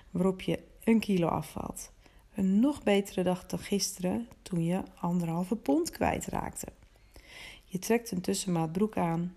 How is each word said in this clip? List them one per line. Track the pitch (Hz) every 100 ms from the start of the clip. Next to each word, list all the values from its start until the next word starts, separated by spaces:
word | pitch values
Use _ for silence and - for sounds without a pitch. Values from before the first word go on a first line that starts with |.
| -
waarop | 175 190 185
je | - - - -
een | - 226
kilo | 208 185 165
afvalt. | - 156 - - - - - - - -
Een | - 190 196
nog | 269 285
betere | 208 202 202 -
dag | 180 180 -
dan | 180
gisteren, | - 202 - - 180 214 233 -
toen | - 170
je | 165 185 - -
anderhalve | 175 180 165 165 180 226
pond | - 294 330
kwijtraakte. | - 80 - - - - - - - - - - - - - - - -
Je | 185
trekt | - 233 233
een | 180
tussenmaat | 180 202 190 170 160
broek | 175 214 -
aan, | 175 165 180